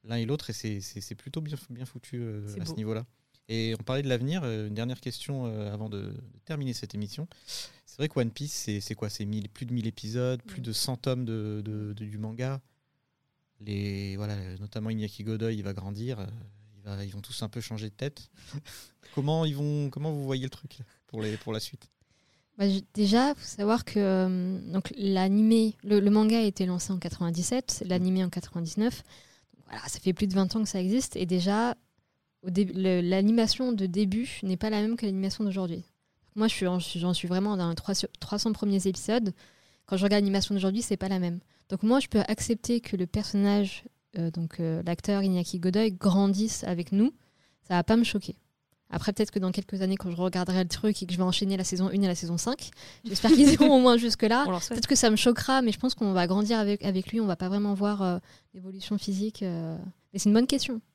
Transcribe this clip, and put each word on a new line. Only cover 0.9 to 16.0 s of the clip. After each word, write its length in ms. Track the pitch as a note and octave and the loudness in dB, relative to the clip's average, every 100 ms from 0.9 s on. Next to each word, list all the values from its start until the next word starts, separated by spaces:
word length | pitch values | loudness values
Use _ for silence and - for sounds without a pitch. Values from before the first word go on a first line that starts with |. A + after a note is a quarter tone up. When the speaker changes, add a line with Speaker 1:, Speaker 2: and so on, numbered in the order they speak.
| - | -14
Speaker 1:
c'est 120 | - | -12
plutôt 280 | - - D#3+ | -14 -12 -10
bien, 160 | D3+ D3+ - | -8 -10 -12
bien 160 | A#2+ | -14
foutu, 320 | B2+ B2 - B2 | -14 -14 -12 -10
euh, 320 | A#2 G#2 G#2 | -8 -8 -10
Speaker 2:
C'est 140 | G#2 | -10
Speaker 1:
à 20 | |
ce 60 | E3 | -8
Speaker 2:
beau. 60 | D#3+ | -6
Speaker 1:
niveau-là. 280 | G#2+ A2 A#2+ _ _ _ _ | -6 -6 -8 _ _ _ _
Et 240 | A2+ A2+ A2 | -4 -2 -4
on 40 | |
parlait 200 | - C3 | -4 -4
de 60 | C#3 | -2
l'avenir, 340 | B2 C3 F3+ | -2 -2 -2
euh, 240 | C#3 A2 G#2+ | -4 -4 -6
une 60 | |
dernière 260 | G#2 A#2+ B2+ | -6 -6 -6
question, 440 | - - - C#3 A#2+ | -10 -10 -8 -6 -6
euh, 260 | A2 G#2 | -6 -6
avant 180 | G#2 G#2+ | -8 -8
de, 100 | G2+ | -8
de 380 | G2+ G2+ B2 - - | -10 -12 -16 -20 -10
terminer 260 | D#3 C3+ | -6 -6
cette 200 | A#2+ G2 | -6 -8
émission. 340 | G2+ G#2 - D#3+ - - - - - _ | -8 -8 -8 -12 -14 -14 -14 -14 -18 _
C'est 100 | - | -6
vrai 100 | D3+ | -4
que 100 | D3 | -2
One 120 | A#2 | -4
Piece, 220 | - D3 | -4 -10
c'est, 280 | - - G#2 | -8 -4 -6
c'est 140 | - | -6
quoi ? 140 | - G#2+ | -8 -8
C'est 140 | - G#2 | -6 -6
mille, 220 | G#2+ G2+ | -6 -8
plus 140 | - A#2+ | -12 -6
de 60 | |
mille 120 | B2 A2+ | -4 -4
épisodes, 560 | A2 G#2+ A#2 B2+ B2+ | -6 -8 -4 -2 -4
plus 180 | - G#2 | -8 -12
Speaker 2:
Mm. 40 | |
Speaker 1:
de 80 | A#2 | -8
cent 240 | G#2+ - B2 | -6 -4 -4
tomes 280 | - B2+ A#2+ | -4 -4 -4
de, 360 | A2+ G#2+ G#2+ | -4 -4 -6
de, 280 | G#2 G#2+ G#2 | -6 -8 -8
de, 100 | G#2 | -10
du 140 | G#2 G#2+ | -10 -8
manga. 420 | A2 A2+ B2+ C3+ _ _ _ _ _ _ _ _ _ _ | -10 -6 -6 -6 _ _ _ _ _ _ _ _ _ _
Les, 560 | G#2 G2+ G2+ G2 G2 F#2+ | -6 -4 -4 -4 -6 -6
voilà, 200 | G#2 G#2 F#2 F#2 | -6 -6 -8 -10
notamment 300 | G2+ A2+ A2 | -10 -8 -6
Iñaki 340 | A2 G#2+ - | -4 -6 -8
Godoy, 320 | G#2 A2 A2+ A2 | -6 -4 -2 -4
il 60 | |
va 100 | G2 | -6
grandir, 480 | F#2+ F#2+ G2+ | -8 -8 -8